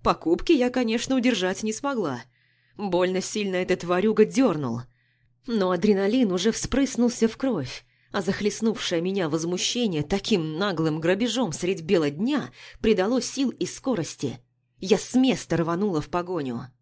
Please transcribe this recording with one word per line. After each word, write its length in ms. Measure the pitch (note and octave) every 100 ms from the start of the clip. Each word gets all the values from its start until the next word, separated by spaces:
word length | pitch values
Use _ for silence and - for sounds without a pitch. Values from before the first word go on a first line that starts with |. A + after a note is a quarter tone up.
Покупки 500 | - F#3 E3 E3+ -
я, 180 | D#4 B3
конечно, 440 | B3+ A#3+ A3+ -
удержать 480 | C4 A#3+ A3 F#3 G3
не 100 | G#3+
смогла. 500 | G#3+ C#4+ C4 E3+ B2 - _ _ _ _ -
Больно 440 | G3+ F3 F#3 F#3
сильно 360 | F#3+ G#3+ G3+ F#3
этот 280 | F3+ F#3
ворюга 400 | E3+ F3+ G#3 G#3+
дернул. 580 | G#3+ F3 C4 D#3 C3+ A#2 B2 _ _ _ _ _ -
Но 240 | A3+ F#3
адреналин 640 | F3+ G3+ G3 G3 B3 A#3
уже 200 | F3+ F#3+
вспрыснулся 760 | A3 - A#3+ C4+ - A#3+ A#3+ A3+
в 80 | -
кровь, 480 | C4+ G#3 B2+ - _ _ _
а 100 | G3+
захлестнувшее 760 | F3 - G#3 - A3+ F#3 - F3
меня 280 | F3 G3 E3
возмущение 720 | D#3 E3+ F3+ - A#3+ A#3 D#3+
таким 560 | D3 G3 - G3+ D#3 D#3
наглым 420 | G#3 D#3+ D#3+ D#3
грабежом 520 | D#3+ G3 A#3+ G#3+ A3
средь 300 | C#3 F3 F#3
бела 280 | D#3+ F#3+ D3
дня 400 | D3 A3+ C#4+ C3+ - - -
придало 400 | A3 G3 F#3 B3+
сил 300 | A#3 - C4
и 160 | - F3
скорости. 720 | - - A3 D3+ - C#3 - _ _ _ _
Я 200 | F#3+ F#3+
с 160 | -
места 420 | B3+ C4 F3 - E3
рванула 440 | D#3+ E3+ G#3 D#3+
в 80 | D3
погоню. 600 | F3+ F3 F3+ C#3 A#2+ B2+ _